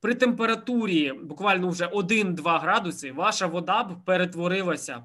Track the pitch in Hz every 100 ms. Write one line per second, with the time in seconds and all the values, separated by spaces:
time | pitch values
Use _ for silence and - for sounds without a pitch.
0 | 208 240 254 240 226 226 226 247 214 165
1 | 143 135 160 147 202 190 180 170 175 202
2 | 180 220 202 170 156 160 156 214 185 143
3 | 139 135 202 208 180 170 170 208 208 180
4 | - 185 180 165 175 190 180 147 - 123